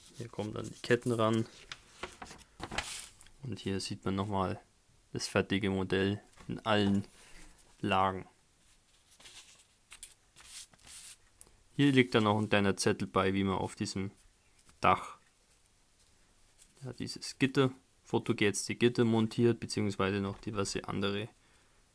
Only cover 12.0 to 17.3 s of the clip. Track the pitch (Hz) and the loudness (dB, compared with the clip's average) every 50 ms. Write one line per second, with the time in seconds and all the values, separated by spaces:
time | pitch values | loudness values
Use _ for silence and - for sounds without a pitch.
12 | 123 - - 117 107 104 104 107 107 101 104 101 101 98 95 - - - 90 - | 6 8 6 4 6 6 4 4 2 4 4 4 4 4 2 2 2 0 2 0
13 | 101 - - 95 95 98 98 98 98 95 92 92 98 - - - 107 - - 98 | -2 0 2 2 2 4 2 2 2 2 0 0 -2 -6 -6 -6 -6 -6 -4 -6
14 | 95 98 - _ - - _ _ _ _ _ _ _ - - - - - - - | -6 -6 -8 _ -20 -20 _ _ _ _ _ _ _ -20 -12 0 2 2 2 2
15 | - - - - _ _ _ _ _ _ _ _ _ _ _ _ _ _ _ _ | 0 -12 -16 -20 _ _ _ _ _ _ _ _ _ _ _ _ _ _ _ _
16 | _ _ _ _ _ _ _ _ _ _ _ _ - _ _ - 139 127 120 - | _ _ _ _ _ _ _ _ _ _ _ _ -20 _ _ -14 -12 -12 -10 -8
17 | 120 113 - - - - | -10 -10 -10 -10 -12 -12